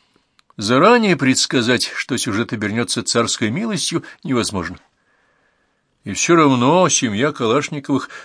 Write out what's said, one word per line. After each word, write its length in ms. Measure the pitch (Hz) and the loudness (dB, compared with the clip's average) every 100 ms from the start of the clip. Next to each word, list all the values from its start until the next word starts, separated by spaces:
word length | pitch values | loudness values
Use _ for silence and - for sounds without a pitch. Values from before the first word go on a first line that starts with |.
| _ _ _ _ _ - | _ _ _ _ _ -8
Заранее 580 | 104 127 190 240 214 151 | 0 4 4 4 2 2
предсказать, 760 | 131 127 - 139 113 123 - - | 2 2 0 0 2 0 -2 -6
что 220 | - 123 | -6 -4
сюжет 360 | - 101 117 | -2 -4 -4
обернется 500 | 117 104 113 120 123 | -4 -4 -4 -4 -4
царской 480 | 101 120 117 - 110 | -2 0 0 -2 -2
милостью, 520 | 143 226 185 - - - - | -2 -4 -4 -4 -6 -8 -14
невозможно. 540 | 165 123 98 98 85 87 _ _ _ _ _ _ _ _ _ _ _ _ | -4 -2 -2 -4 -6 -10 _ _ _ _ _ _ _ _ _ _ _ _
И 100 | 104 | -10
все 220 | - - 170 | -4 2 4
равно 540 | 147 127 127 175 175 | 4 4 4 4 4
семья 420 | - 120 101 147 | 2 0 0 -2
Калашниковых 760 | 143 117 131 139 147 139 135 - - | -2 0 0 -2 -8 -4 -4 -4 -12